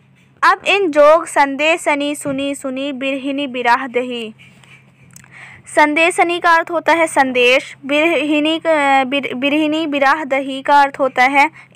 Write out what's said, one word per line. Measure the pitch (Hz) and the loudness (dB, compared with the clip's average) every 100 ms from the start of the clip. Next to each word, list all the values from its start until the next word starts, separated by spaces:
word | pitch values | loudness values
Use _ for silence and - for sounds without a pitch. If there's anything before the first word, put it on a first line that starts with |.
| _ _ _ - | _ _ _ 0
अब | 320 381 - | 2 2 0
इन | 392 381 | 0 0
जोग | 294 294 320 330 | 6 6 6 2
संदेशनी | - 285 269 302 330 - 294 285 | 0 0 0 0 0 0 -2 -2
सुनी | 294 294 269 277 | -6 -6 -6 -6
सुनी | 277 269 262 277 | -6 -8 -6 -8
बिरहिनी | 262 269 269 262 277 285 | -6 -6 -6 -6 -6 -6
बिराह | 247 240 247 262 | -4 0 0 -2
दही। | 240 254 240 220 220 - _ - - _ _ _ - - - - - - | -6 -6 -8 -10 -16 -20 _ -20 -20 _ _ _ -20 -20 -20 -20 -20 -6
संदेशनी | - 302 294 330 359 349 349 | 2 2 4 0 2 -2 0
का | 349 | 2
अर्थ | 330 339 | 0 0
होता | 330 311 | -4 0
है | 330 320 | 0 2
संदेश, | 311 262 247 247 262 - - 269 | 0 0 2 2 2 -2 -14 -4
बिरहिनी, | 294 320 302 294 302 294 320 | 0 2 0 0 0 0 -2
अ, | 320 311 277 269 | 0 0 2 2
बिर-, | 262 277 254 | 0 -2 -4
बिरहिनी | 247 285 294 302 311 320 | -4 -2 0 0 -2 -4
बिराह | 285 269 311 | 0 0 0
दही | 302 269 277 269 | -2 -4 -4 -8
का | 269 285 | 0 2
अर्थ | 277 269 | 2 0
होता | 269 262 | -4 0
है | 254 285 294 - - | 0 2 0 -2 -12